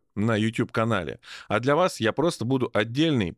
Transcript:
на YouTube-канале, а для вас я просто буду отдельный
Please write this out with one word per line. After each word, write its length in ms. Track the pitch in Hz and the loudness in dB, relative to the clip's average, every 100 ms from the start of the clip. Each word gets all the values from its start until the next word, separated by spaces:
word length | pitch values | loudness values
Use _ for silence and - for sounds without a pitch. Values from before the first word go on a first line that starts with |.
| - - | -10 -2
на 200 | 107 110 | 0 2
YouTube-канале, 840 | 110 113 117 - 113 107 78 - - - - | 0 0 -2 0 0 0 -2 -8 -14 -20 -2
а 120 | 104 | 0
для 160 | 123 147 | 2 2
вас 240 | 180 - | 2 2
я 140 | 110 | 0
просто 320 | 104 160 - 113 | 2 0 -2 -2
буду 240 | 135 123 | -2 0
отдельный 640 | - 110 120 165 139 90 | 0 0 0 2 2 0